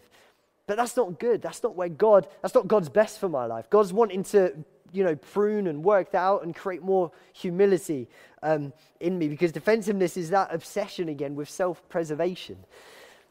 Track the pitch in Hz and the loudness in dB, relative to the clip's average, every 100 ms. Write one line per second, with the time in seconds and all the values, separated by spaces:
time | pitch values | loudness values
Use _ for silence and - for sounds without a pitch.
0 | _ _ _ _ _ _ - 214 240 254 | _ _ _ _ _ _ -6 -4 -2 -2
1 | 185 160 233 185 165 - 233 180 175 147 | -4 -2 -2 -2 -4 -6 -6 -4 -6 2
2 | 214 196 - - 190 254 196 214 151 208 | 6 6 4 -6 0 2 4 2 4 2
3 | 214 - 190 139 117 113 - 208 196 196 | 2 0 -4 -4 -4 -8 2 4 4 2
4 | 214 190 - 202 180 156 - _ _ 185 | 2 0 2 4 4 0 -16 _ _ -2
5 | 185 147 - 196 208 214 185 147 180 202 | 0 -2 -4 -2 0 0 -2 0 2 2
6 | - 180 185 196 165 151 196 156 185 190 | 2 0 2 0 -2 -8 -8 -6 0 0
7 | 170 - _ - 185 175 202 175 - 139 | 0 -6 _ -10 -4 2 4 4 0 -6
8 | 117 _ - _ 151 156 143 - _ - | -8 _ -20 _ -2 -2 -4 -12 _ -8
9 | 170 180 151 147 170 151 - 226 202 196 | -4 -2 -4 -2 -2 0 0 0 0 0
10 | 180 190 160 196 175 160 - 208 196 - | -2 -2 -2 0 0 -6 -8 -8 -8 -8
11 | 165 143 143 147 147 - 180 160 _ 175 | -8 -6 -8 -8 -8 -4 -4 -6 _ -6
12 | 156 151 180 180 - 95 92 - - - | -4 -2 -4 -6 -14 -18 -20 -20 -20 -20
13 | - _ _ | -20 _ _